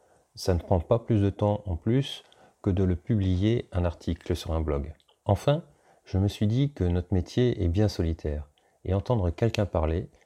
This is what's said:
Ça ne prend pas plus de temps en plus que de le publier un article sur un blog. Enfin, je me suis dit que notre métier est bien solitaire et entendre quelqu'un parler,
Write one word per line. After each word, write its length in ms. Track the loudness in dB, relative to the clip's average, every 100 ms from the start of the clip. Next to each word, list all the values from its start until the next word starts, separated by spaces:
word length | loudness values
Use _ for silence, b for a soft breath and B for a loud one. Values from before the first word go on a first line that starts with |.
| b b b -10
Ça 180 | -2
ne 60 | -2
prend 200 | 2 0
pas 200 | 2 0
plus 220 | 2 2
de 80 | 2
temps 340 | 2 0 -2 -4
en 100 | -6
plus 480 | 0 0 -2 -8 -18 b b b
que 80 | -2
de 140 | 0
le 120 | 2 0
publier 720 | 0 0 2 2 2 0 -2
un 120 | -2
article 520 | -2 -4 -6 -6 -4 -4
sur 180 | -2
un 80 | -4
blog. 320 | -2 -2 -4 -12 _ _ -2
Enfin, 380 | 0 2 -2 -4 b b b -4
je 120 | 0
me 100 | 0
suis 200 | 0 0
dit 240 | 0 -2
que 120 | 0
notre 300 | 0 0 0
métier 500 | -2 -2 0 0 2
est 60 | 0
bien 180 | 2 0
solitaire 640 | 0 -2 -2 -4 -6 -8 _ b b -4
et 80 |
entendre 360 | -2 0 0 0
quelqu'un 360 | 0 0 0 0
parler, 440 | 0 0 -2 -4 b